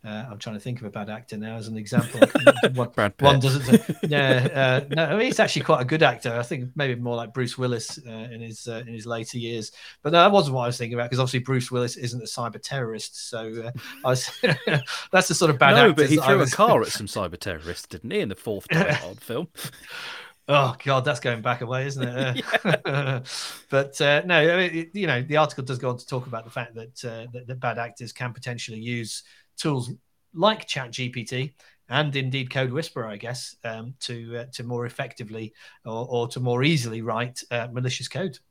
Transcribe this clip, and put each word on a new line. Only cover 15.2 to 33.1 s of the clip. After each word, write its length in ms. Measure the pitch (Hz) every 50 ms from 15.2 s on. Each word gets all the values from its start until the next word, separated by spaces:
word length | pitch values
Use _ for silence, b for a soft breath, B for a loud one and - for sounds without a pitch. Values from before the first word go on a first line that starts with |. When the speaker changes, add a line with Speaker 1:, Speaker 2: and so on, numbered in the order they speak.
| 185 -
Speaker 1:
the 60 | 175
sort 160 | - 180 160
of 80 | 143 127
bad 160 | 156 135 170
Speaker 2:
No, 160 | 233 240 214
Speaker 1:
actors 40 | 156
Speaker 2:
but 140 | 156 143 135
he 60 | 151
Speaker 1:
that 60 | 151
I 40 | 135
Speaker 2:
threw 100 | 131 -
a 20 | -
Speaker 1:
was 160 | - 127 -
Speaker 2:
car 280 | - 202 240 208 131
at 60 | 110 -
some 180 | - - 104 98
cyber 300 | - 110 98 87 80 87
terrorists, 500 | - 104 87 80 87 87 85 - - -
didn't 240 | - 85 - 117
he, 80 | 180 208
in 80 | 180 107
the 80 | 95
fourth 300 | - - 120 104 95 - -
Speaker 1:
<laughs> 20 |
Speaker 2:
Die 220 | 165 160 190 175
Hard 280 | 156 - - 87 98 -
film? 280 | - - 117 143 175 - B B B 135 B B B B B B B B B B B B B B _ -
Speaker 1:
Oh 260 | 143 143 135 127 123 - -
God, 200 | 139 135 131 127
that's 160 | 147 139 123
going 200 | - 127 120 117
back 200 | 107 127 120 117
a 60 | 123
way, 200 | 113 127 127 131
isn't 160 | 143 135 135
it? 420 | 123 123 123 127 135 127 127 - - - - 220 -
Uh, 80 | 208 151 -
Speaker 2:
<laughs> 0 | -
Yeah. 360 | 170 139 143 143 135 135 123 127 B B B B
Speaker 1:
<laughs> 240 | B B B B B
but, 300 | - 135 139 139 - -
uh, 220 | 151 143 147 151 170
no, 100 | 180 175
I 200 | 160 151 165 170
mean, 220 | 185 185 175 160 165
it, 100 | 165 165 -
you 120 | 208 196
know, 160 | 160 131 120
the 140 | 131 160 147
article 260 | - 151 147 - -
does 160 | 131 127 135 123
go 100 | 135 127
on 80 | 123 123
to 80 | -
talk 200 | - - 127 120
about 180 | - 117 113 110
the 60 | 117
fact 240 | - 135 120 113 117
that, 300 | 117 113 117 _ - -
uh, 260 | 120 113 113 113 123
that, 140 | 120 123 123
that 140 | 120 131 127
bad 180 | 123 120 113 117
actors 340 | 117 117 - - 123 107
can 200 | - - 127 120
potentially 480 | 104 - 123 127 120 117 - - 113 110
use 420 | 110 120 120 120 117 107 - - b b b b b b _
tools 360 | - - 165 143 131 113 117 - - _ _ _ _ _ _ _
like 320 | 165 175 214 220 214 -
chat 240 | - - 147 131 117
G 200 | 110 - 127 120
P 120 | 123 123
T 320 | 113 - 131 127 135 143 _ b b b b b _ _
and 280 | 127 139 156 147 135
indeed 340 | 139 131 131 127 135 131 127
Code 220 | - 139 131 131
Whisperer, 340 | 120 151 160 - _ 139 113
I 100 | 110